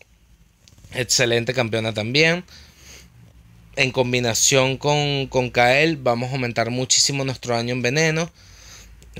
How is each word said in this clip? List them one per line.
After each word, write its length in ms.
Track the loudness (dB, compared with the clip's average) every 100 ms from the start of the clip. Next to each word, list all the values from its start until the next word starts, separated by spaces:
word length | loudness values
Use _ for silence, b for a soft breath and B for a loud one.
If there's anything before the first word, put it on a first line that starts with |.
| _ _ _ _ _ _ _ -20 -12
Excelente 600 | -8 -2 0 2 0 0
campeona 400 | -2 -2 -2 -4
también. 500 | -4 -2 2 2 0 -6 B B B B B B -20 -20 -20 -20 -20 -10 -2
En 160 | 0
combinación 840 | 0 0 0 0 0 2 4 2 0
con, 500 | 0 0 0 -2 -2
con 220 | -2 0
Kael 480 | 2 4 4 2 0
vamos 320 | 0 0 -2
a 40 |
aumentar 360 | -4 -2 -2 -2
muchísimo 540 | -2 0 0 0 -2
nuestro 320 | -4 -6 -4 -2
daño 180 | -2
en 80 | -2
veneno. 500 | -2 0 0 0 -4 B B B B B B -20 -20